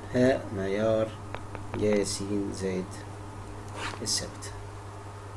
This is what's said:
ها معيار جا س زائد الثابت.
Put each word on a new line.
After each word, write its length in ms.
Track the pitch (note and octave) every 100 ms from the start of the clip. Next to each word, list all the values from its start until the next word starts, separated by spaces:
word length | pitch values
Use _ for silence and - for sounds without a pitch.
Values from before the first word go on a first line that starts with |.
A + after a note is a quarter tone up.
| -
ها 280 | B2 B2+ C3+ - F#2+
معيار 500 | F#2+ G2+ A2 A2 A2 - - - - - - G2+
جا 260 | G#2 G#2
س 200 | F#2+ - G2 G#2 G2+
زائد 320 | G2 F#2+ F#2 F#2 - - - - - - - - - - -
الثابت. 500 | - - G2+ - - - - - - - - - -